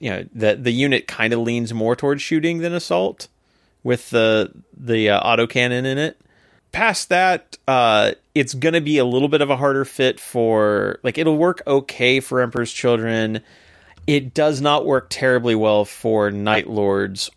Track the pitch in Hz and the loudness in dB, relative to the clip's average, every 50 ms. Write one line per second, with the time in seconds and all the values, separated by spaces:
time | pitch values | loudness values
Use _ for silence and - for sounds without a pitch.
0 | 160 123 98 92 90 85 - 117 107 107 104 - 131 120 117 123 135 143 135 117 | -8 -8 -8 -8 -10 -12 -8 -2 0 0 0 0 -2 -2 0 0 0 0 0 -2
1 | - - - - 113 113 117 117 117 117 117 120 117 113 117 113 110 113 120 - | -2 -6 -4 -2 -2 0 0 -2 -2 -2 -2 -4 -4 -4 -4 -2 -2 -2 0 0
2 | - 143 143 143 - - 165 160 151 165 170 165 165 175 170 175 170 - 175 175 | 0 -2 -2 -2 -2 -2 -2 0 0 -2 -2 -4 -4 -4 -4 -6 -4 -2 -2 0
3 | 190 202 - - - - _ _ _ _ _ _ _ _ _ _ - 123 123 123 | 0 -2 -4 -8 -14 -20 _ _ _ _ _ _ _ _ _ _ -2 -2 -2 -2
4 | - - - 117 113 110 110 110 101 - - - - _ - - 139 117 117 113 | -2 -2 0 2 2 4 2 2 0 -2 -6 -14 -20 _ -20 -14 -4 -2 0 2
5 | 110 104 101 98 - 113 117 113 117 117 - 127 123 123 123 123 127 135 131 139 | 4 4 2 2 2 2 2 2 0 0 0 0 0 0 0 -2 -2 -2 -2 -2
6 | 151 160 - - _ _ _ _ _ _ _ _ _ _ - - 214 226 190 - | -4 -4 -6 -10 _ _ _ _ _ _ _ _ _ _ -4 0 0 0 0 -2
7 | - - 180 180 185 185 180 - - _ - - _ - 131 127 120 117 110 107 | -2 0 0 2 2 2 0 0 -4 _ -20 -8 _ 0 2 4 4 4 4 4
8 | 107 104 - - _ _ _ 151 139 120 - 131 127 165 165 170 151 147 151 143 | 4 2 0 -4 _ _ _ -2 -2 -2 -4 -2 0 0 0 0 0 2 2 2
9 | 127 123 120 127 139 143 143 151 147 139 143 127 139 143 135 135 139 131 - - | 2 2 2 0 2 2 2 0 2 0 0 0 0 0 0 -2 -4 -4 -2 0
10 | 135 127 - - - - - 123 117 113 110 107 107 104 104 101 101 101 92 - | 0 0 0 -2 -8 -8 -4 -2 0 2 2 2 2 2 2 0 0 -2 -4 -4
11 | - 127 113 - 160 160 156 151 165 175 180 - - - 139 139 135 - - - | -6 -4 -4 0 0 0 2 2 2 2 0 -2 -2 0 0 0 0 -2 -4 0
12 | 127 123 131 135 123 - 127 127 123 120 - 127 120 117 - - - 127 120 113 | 2 2 2 2 0 -2 -2 -2 -2 -2 -2 -4 -6 -6 -6 -2 0 0 2 2
13 | 110 113 113 113 110 110 110 110 - _ - - _ - - - _ - - - | 0 -2 -2 -2 -2 -2 -4 -6 -10 _ -20 -20 _ -20 -20 -20 _ -20 -20 -8
14 | - - 147 143 131 127 - - 151 151 156 131 139 147 147 151 - - 139 131 | -4 -2 0 0 -2 -2 -2 0 2 2 2 2 0 2 2 2 2 0 0 0
15 | - - - - 135 131 127 123 117 120 113 110 110 107 107 104 104 - - - | 0 -4 -6 -2 0 2 2 2 2 2 2 2 2 4 4 2 2 0 -6 -6
16 | - 117 110 107 104 104 101 101 101 107 107 110 - - 113 107 101 98 98 98 | -2 0 0 2 0 0 -2 -2 0 0 0 0 0 -2 -4 -2 0 0 0 0
17 | 98 98 95 95 - - - | -2 -4 -6 -8 -10 -10 -10